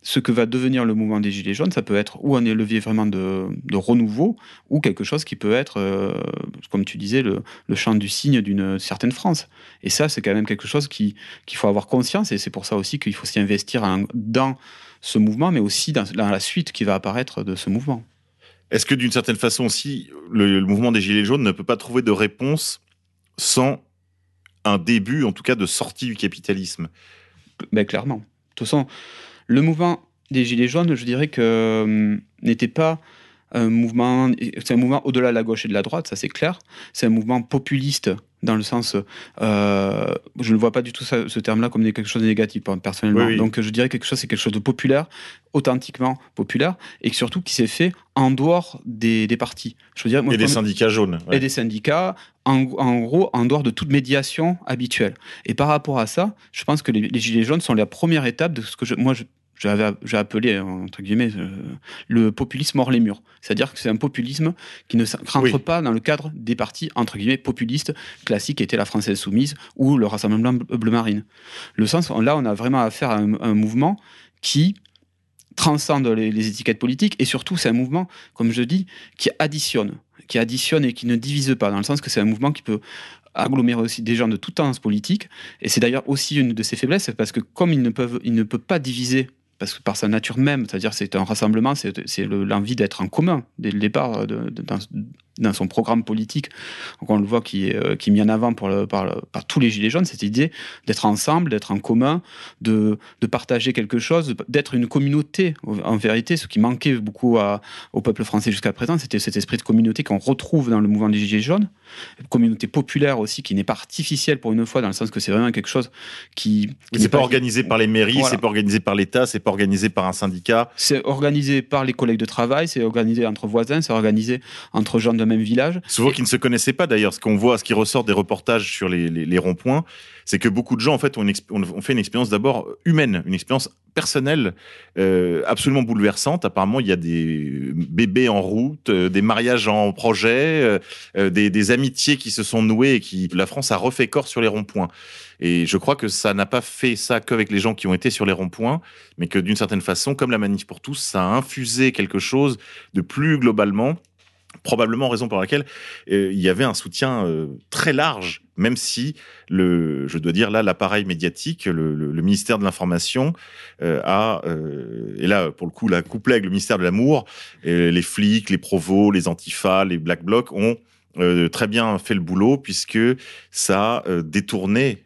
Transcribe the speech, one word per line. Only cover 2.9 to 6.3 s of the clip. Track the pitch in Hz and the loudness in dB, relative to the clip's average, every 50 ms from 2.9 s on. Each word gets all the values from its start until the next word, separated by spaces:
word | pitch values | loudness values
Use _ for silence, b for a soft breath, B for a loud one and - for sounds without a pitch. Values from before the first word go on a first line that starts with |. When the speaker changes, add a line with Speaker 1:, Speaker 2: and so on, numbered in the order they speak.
| 110 110 107 | 0 0 0
Speaker 1:
de, | 104 98 95 92 95 95 95 92 98 98 - - | 0 0 -2 -2 -2 -2 -2 -4 -4 -6 -8 -6
de | - - | -4 -2
renouveau, | 98 92 - 120 120 113 107 104 120 165 226 220 B B B B B B B | -2 2 4 4 4 4 2 2 0 0 0 0 B B B B B B B
ou | - 156 | -2 0
quelque | 147 117 92 - 101 | 0 0 -2 -2 -4
chose | - 147 156 156 | -4 -4 -4 -4
qui | - - | -6 -10
peut | - - 104 110 | -4 0 0 2
être, | 127 143 - - 104 | 2 0 -2 -4 -2
euh, | 98 98 98 95 98 95 - - - - | -2 0 0 0 -2 -2 -4 -4 -6 -6